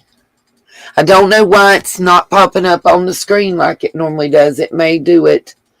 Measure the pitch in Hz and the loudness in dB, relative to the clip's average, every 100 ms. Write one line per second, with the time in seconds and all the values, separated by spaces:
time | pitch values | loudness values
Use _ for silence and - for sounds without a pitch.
0 | _ _ _ _ _ _ _ _ - - | _ _ _ _ _ _ _ _ -8 -2
1 | 156 190 196 214 214 202 196 196 - - | 2 4 4 2 2 4 4 2 -2 -6
2 | 180 175 - 196 185 190 185 170 - 170 | 0 0 0 0 0 0 -2 0 0 0
3 | 180 175 - 202 202 175 147 - - 156 | -2 -6 -4 -4 -2 -4 -4 -4 -8 -8
4 | 160 151 147 147 147 143 160 165 165 165 | -8 -6 -2 0 0 -2 -6 -4 -2 -2
5 | 147 175 151 147 - _ _ _ | 0 2 2 0 -4 _ _ _